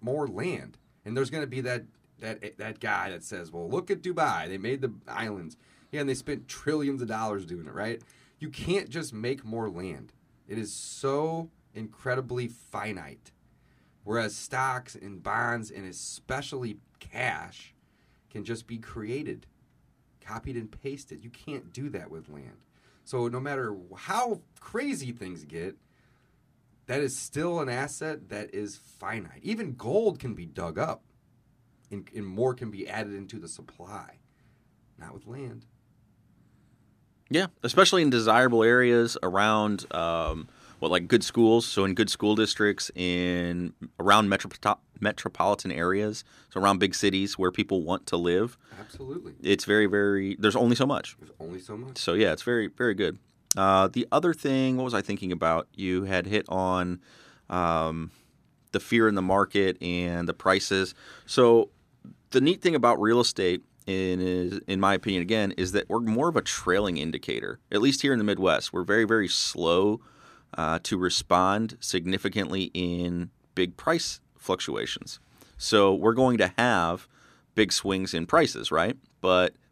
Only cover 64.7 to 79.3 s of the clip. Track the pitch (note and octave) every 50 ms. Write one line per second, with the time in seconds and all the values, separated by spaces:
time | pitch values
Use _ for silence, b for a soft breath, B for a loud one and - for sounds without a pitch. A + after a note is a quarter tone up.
64.7 | G2 F#2+ F#2+ G2 G2 F#2 - A2 G2 F2+ F2 F2+ A2+ A2 G#2 G2 - - F#2 F2+
65.7 | G2 G2+ - - G2 A#2 A#2+ A2 A2 A#2+ D3 E3+ D#3+ A#2 - - - - - F2+
66.7 | F2+ G2 G#2 G2 F2 C#2+ D2+ E2 C2+ - - - A#1 A1+ G1+ G1+ A1+ - _ _
67.7 | - G#2 A2+ C#3 C3+ - - C#3 C3+ A#2 G#2+ G#2 G2 F#2 F#2+ F2+ D#2 - - -
68.7 | - F2+ F2+ F2+ G2+ A2+ A2+ G2+ A2+ A2 G2 E2+ - - - - - - E2+ E2
69.7 | E2+ F2+ G2 G#2 G#2+ A#2+ b b b b b b b b b b - - D#2+ D#2
70.7 | E2 E2 - - - F2+ F#2 F2+ - - - - F2 F2+ F#2 F#2+ G2 G#2+ A2+ G#2+
71.7 | - - - - - F#2 E2 F#2 F#2+ - - G2+ - G#2+ G2 - F#2 F#2+ F#2 -
72.7 | - F2+ F2+ F2 F2 F2 F2 F2 F2 F2 F2 F2 - _ _ _ _ F#2+ F2+ F2+
73.7 | - - - - E3+ E3 - - - - _ _ _ _ - - F#2 - - -
74.7 | C2 G#1+ A#1 - - - - - - - b b b b b b b b - -
75.7 | A2+ G#2 G2+ G2 F#2+ F2+ F#2 A2+ A#2 B2 C3 B2+ B2 A2 F#2 F2+ - - A#2+ B2
76.7 | A2+ F#2 E2+ E2 E2+ F#2+ - b b b b b b b b b _ A2 G#2+ F#2
77.7 | - - - G2 F#2+ F#2+ F#2+ - - E2 E2 - - E3+ D#3+ - - - A1+ -
78.7 | D2+ D#2+ E2+ G#2 - - _ _ _ _ - F#2